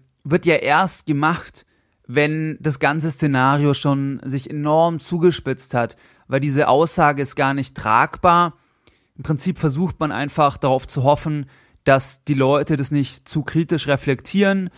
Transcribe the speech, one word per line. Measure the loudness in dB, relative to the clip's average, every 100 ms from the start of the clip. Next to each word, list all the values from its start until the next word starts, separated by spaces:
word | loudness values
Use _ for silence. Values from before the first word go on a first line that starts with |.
| _ _
wird | -2 0
ja | 2
erst | 2 2 2 2 -4
gemacht, | -4 0 0 -2 -8 -20 _ _ _ _
wenn | -4 0 0 -2 -6 -4
das | -4 0
ganze | -2 0 -4
Szenario | -2 0 2 2 4 2
schon | 0 0 -2 -4 -6
sich | -6 -8 -6
enorm | -6 0 2 2 -2
zugespitzt | -4 2 2 2 -4 -6 -4
hat, | -2 -2 -6 _ _ -4
weil | -2
diese | 0 2 4
Aussage | 4 2 4 2 2
ist | -4
gar | -2 0
nicht | -2 -6
tragbar. | -6 2 2 2 2 4 4 2 -4 _ _ _ _ _
Im | -12
Prinzip | -4 -2 -2 -2
versucht | -2 -2 -4 -4
man | -6
einfach | -4 -4 2 2 2
darauf | 0 0 -2
zu | 0
hoffen, | 2 2 -2 -6 -8 _ _ _
dass | 2 2 0 -8
die | -2
Leute | 2 2 2 0 -2
das | 0
nicht | -2 -2 -8 -8
zu | -6
kritisch | -2 -2 0 -2 0
reflektieren | -2 0 -4 -2 0 2 0 -4